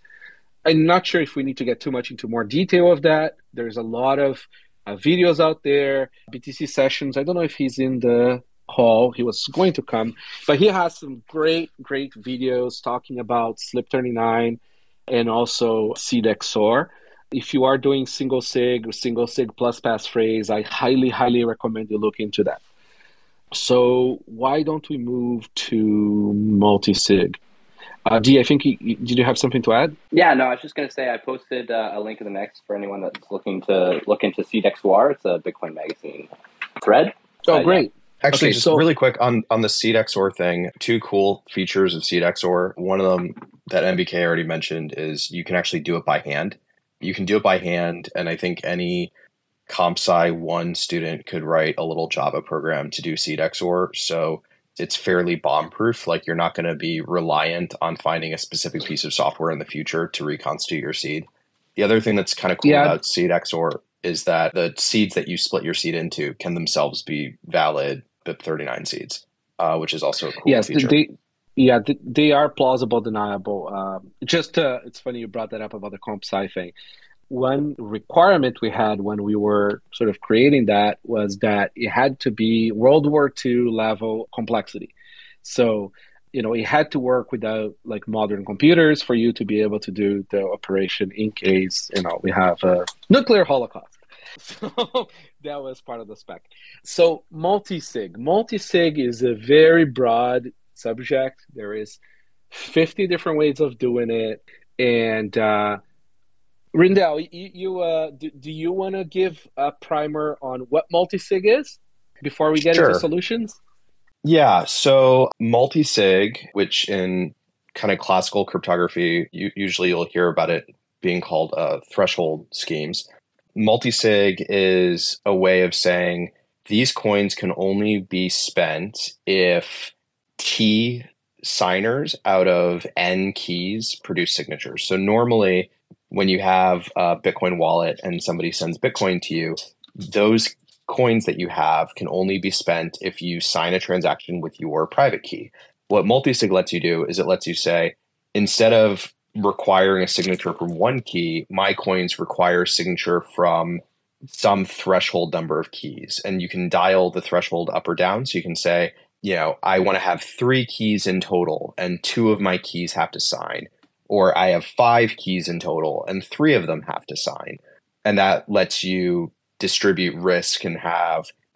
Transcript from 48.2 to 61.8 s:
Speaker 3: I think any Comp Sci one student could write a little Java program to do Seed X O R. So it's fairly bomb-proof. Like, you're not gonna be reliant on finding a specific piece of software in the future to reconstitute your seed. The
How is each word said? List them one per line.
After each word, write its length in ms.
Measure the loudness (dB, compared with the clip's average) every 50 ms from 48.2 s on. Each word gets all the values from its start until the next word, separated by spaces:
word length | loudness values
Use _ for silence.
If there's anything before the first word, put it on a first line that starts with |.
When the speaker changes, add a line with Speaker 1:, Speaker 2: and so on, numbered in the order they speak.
| -4 -4
Speaker 3:
I 80 | -4
think 240 | -4 -4 -4 -4 -4 -6
any 480 | -6 -4 -4 -2 -2 -2 -2 -4 -6 _ _ _ _ _ _ _ _ _ _ _ -8
Comp 300 | -2 0 0 0 0 0
Sci 320 | 0 2 2 4 4 2
one 440 | 0 -2 -4 -4 -4 -4 -4 -4 -4
student 520 | -6 -6 -4 -4 -4 -4 -4 -6 -8 -10
could 180 | -10 -8 -8 -4
write 300 | 0 2 2 2 0 0
a 80 | -2 -4
little 240 | -4 -4 -4 -4 -4
Java 320 | -4 -2 -2 -2 -2 -4
program 500 | -6 -6 -6 -6 -4 -2 -4 -4 -4 -6
to 120 | -8 -10 -8
do 140 | -6 -6 -4
Seed 200 | -4 -4 -4 -2
X 220 | -4 -4 -4 -4
O 80 | -4 -2
R. 220 | 0 0 -2 -2 -4
So 480 | -6 -6 -4 -4 -2 -2 -2 -4 -6 _ _ _ _ _ _ _ -10
it's 140 | -8 -6 -6
fairly 400 | -4 -2 0 0 2 2 0 -2
bomb-proof. 720 | -2 -2 0 0 0 -2 -4 -4 -2 -2 -2 -2 -2 -2
Like, 180 | -4 -4 -4 -4
you're 120 | -4 -2
not 180 | -2 -2 -2 -2
gonna 200 | -4 -4 -4 -4
be 260 | -4 -4 -6 -4 -6
reliant 720 | -4 -4 -4 -2 0 0 0 0 0 0 -2 -4 -6 -8 -6 -6
on 160 | -6 -4 -4
finding 360 | -4 -4 -2 -2 -2 -4 -6 -8
a 60 | -8
specific 460 | -8 -8 -6 -6 -6 -6 -6 -8 -8
piece 200 | -8 -6 -6 -6
of 80 | -4 -2
software 380 | -2 -2 -2 -2 -2 -4 -4
in 80 | -4 -4
the 60 | -8
future 420 | -10 -10 -10 -8 -6 -4 -4 -4
to 180 | -6 -6 -8 -6
reconstitute 560 | -6 -8 -6 -6 -6 -6 -6 -6 -6 -6 -6
your 120 | -6 -6 -8
seed. 340 | -8 -8 -8 -8 -8 -10 -12 _ _ _ _ _ _ _ _ _
The 80 | -2